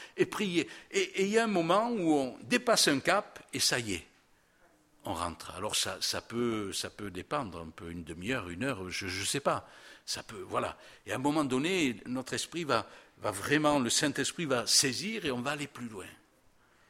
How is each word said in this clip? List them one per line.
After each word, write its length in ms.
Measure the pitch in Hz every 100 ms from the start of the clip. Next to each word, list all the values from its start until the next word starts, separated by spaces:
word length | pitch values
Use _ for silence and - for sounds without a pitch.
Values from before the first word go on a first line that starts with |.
| - -
et 80 | 175
prier. 420 | - 208 170 - - -
Et, 100 | 196
et 240 | 185 190
il 60 | 196
y 80 | 220
a 60 |
un 40 | 233
moment 420 | 185 165 196 240
où 220 | 233 160
on 260 | 147 127 95
dépasse 460 | 113 120 - 208 -
un 120 | 139
cap, 420 | 170 196 - - -
et 40 | 127
ça 220 | - 135
y 140 | 110
est, 120 | 87 - _ _ _ _ _ _ _ _ _ -
on 80 |
rentre. 380 | 85 87 80 -
Alors 220 | 87 104
ça, 220 | - - 95
ça 180 | - 92
peut, 540 | - 117 120 110 98
ça 160 | 90 95
peut 200 | - 104
dépendre 520 | 90 - 147 107 85
un 80 | 82
peu, 200 | - 85
une 140 | 87
demi-heure, 460 | 82 82 98 131 90
une 140 | 87
heure, 260 | 135 104 92
je, 180 | 87 98
je 160 | 95
sais 160 | 98 143
pas. 280 | 180 135 - - - - -
Ça 160 | -
peut, 220 | - 107 98
voilà. 300 | 113 101 - - - 98
Et 60 |
à 40 | 110
un 20 |
moment 260 | 143 156
donné, 520 | 143 131 160 190 139 107 -
notre 280 | 127 123
esprit 300 | 120 - 165
va, 240 | 151 117 - - - -
va 120 | 104
vraiment, 480 | 98 98 151 151 147
le 120 | 117
Saint-Esprit 540 | - 151 139 131 -
va 220 | 156 123 104
saisir 580 | - 135 117 190 226
et 60 | 160
on 100 | 123
va 120 | 131
aller 160 | 147 143
plus 200 | - 120
loin. 180 | 104 90 - _ _ _ _ _ _ _